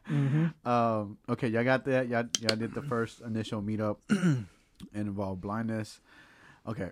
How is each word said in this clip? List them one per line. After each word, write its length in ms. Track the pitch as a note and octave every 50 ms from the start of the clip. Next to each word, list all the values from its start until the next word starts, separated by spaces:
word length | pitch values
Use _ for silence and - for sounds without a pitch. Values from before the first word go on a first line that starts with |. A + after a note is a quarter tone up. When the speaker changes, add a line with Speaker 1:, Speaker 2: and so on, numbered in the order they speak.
Speaker 1:
<laughs> 80 | _ -
Speaker 2:
Mm-hmm. 580 | D#3 C#3+ C#3 C3+ C#3+ D#3 E3 E3 D#3 - -
Speaker 1:
Um, 500 | A#2+ A#2+ A#2+ A#2 A#2 A2 G#2+ G#2+ G2+ G#2+ - _ -
okay, 180 | A#2+ A#2 C3+ A#2
y'all 140 | A2 A#2 A#2+
got 220 | C3 C3 C3 -
that. 220 | C#3 C3 B2+ C3 A#2+
Y'all, 160 | A#2+ A#2 A#2+ A#2 - -
y'all 160 | A#2 G#2+ A2
did 160 | A2 A2+ G#2+ -
the 80 | -
first 400 | C#3+ C#3+ B2 A#2 A#2 G#2+ - -
initial 400 | - A#2 A2 A2 A2 - A#2 G#2+
meetup 360 | G2+ G#2+ G#2+ G#2 G#2+ G#2+ G#2 - _
<clears throat> 60 | -
and 380 | G3+ F#3+ F3 F3 C#3 B2 G2+ F2 - _ _ _ _ _ - - -
involved 460 | G#2 G#2 G#2 G2 G2+ G2+ F#2+ F#2+ F#2
blindness. 600 | E2+ G2+ G#2 A2+ A#2 A2+ A2+ A2 G#2+ - - - _ - - - - - - - - - - - _
Okay, 220 | A2+ A2+ A2+ F#2+ F2